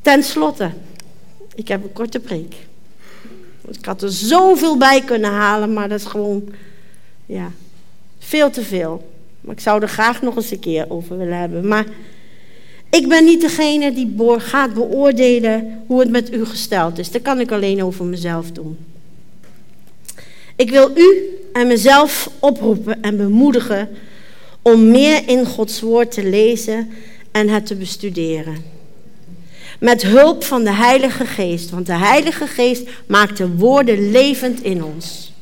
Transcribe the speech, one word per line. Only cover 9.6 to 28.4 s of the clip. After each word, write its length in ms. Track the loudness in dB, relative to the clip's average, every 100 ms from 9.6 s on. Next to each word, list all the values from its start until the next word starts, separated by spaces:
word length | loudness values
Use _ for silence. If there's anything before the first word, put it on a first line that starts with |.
zou 200 | 0 0
er 80 | 0
graag 320 | 0 0 2
nog 140 | -4 -4
eens 160 | -6
een 80 | -8
keer 260 | -4 -4 -4
over 280 | -8 -10 -8
willen 200 | -6 -4
hebben. 300 | -6 -4 0
Maar 180 | 0 -2 -10 -16 -16 -16 -16 -16 -16 -16 -16 0
ik 180 | 2 4
ben 180 | 6 8
niet 160 | 6
degene 520 | 2 0 0 2 0
die 140 | -2 -4
boor-, 340 | 0 2 2
gaat 320 | 0 0 0
beoordelen 1080 | -2 -2 2 2 4 4 4 2 0 -4 -12 0
hoe 120 | 2
het 100 | 4
met 240 | 2 -2
u 120 | -6 -6
gesteld 520 | -6 -4 0 0 -2
is. 140 | -6
Dat 100 | -4
kan 180 | -2 -2
ik 120 | -2
alleen 320 | -2 0 0
over 220 | -2 -4 -6
mezelf 460 | -4 -4 -6 -8
doen. 260 | -12 -12 -12 -14 -16 -16 -16 -16 -16 -16 -16 -16 -16 -16 -16 -16 -16 -18 -18 -14 0
Ik 140 | 4
wil 220 | 6 6 8
u 420 | 8 8 0 -10 -6
en 140 | 0 4
mezelf 640 | 6 8 8 6 0 -8 0
oproepen 640 | 2 2 0 0 -2 -4
en 160 | -2 0
bemoedigen 720 | 2 6 6 4 0 -4 -4 -10 -16 -16 -16 -16 -16 0
om 300 | 6 8 8
meer 360 | 8 6 4 2
in 180 | 2 2
Gods 360 | -2 -4 -4
woord 300 | 0 2 2
te 120 | -2
lezen 680 | 0 2 2 2 -4 -6 -6 -12 -16 -16 -4
en 180 | 0 2
het 160 | 0 -2
te 100 | -8
bestuderen. 1040 | -8 -8 -8 -4 -4 -4